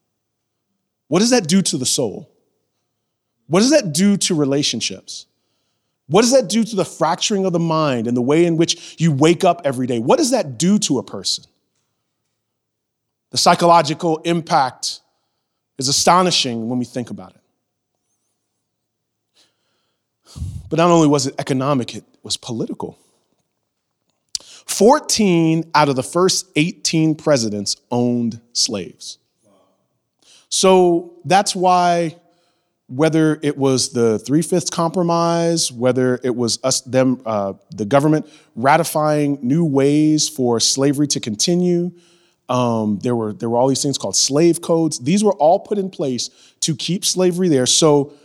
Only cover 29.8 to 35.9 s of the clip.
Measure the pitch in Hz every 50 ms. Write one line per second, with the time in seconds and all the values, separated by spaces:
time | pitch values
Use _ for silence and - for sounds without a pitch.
29.8 | _ _ _ _ _ _ _ _ _ _ _ _ _ - - - - 190 190 185
30.8 | 180 175 170 170 - - - - - 139 180 196 208 - - 190 180 185 180 180
31.8 | 175 175 175 170 170 160 160 - _ _ _ _ _ _ _ _ _ _ _ _
32.8 | _ - 127 127 156 160 156 160 156 156 156 156 - 143 143 135 135 135 131 123
33.8 | - - - 120 117 113 110 104 - - 139 160 160 - 185 175 165 - - -
34.8 | 165 165 160 190 175 170 170 170 170 170 170 170 170 170 170 160 - - 127 113
35.8 | 120 127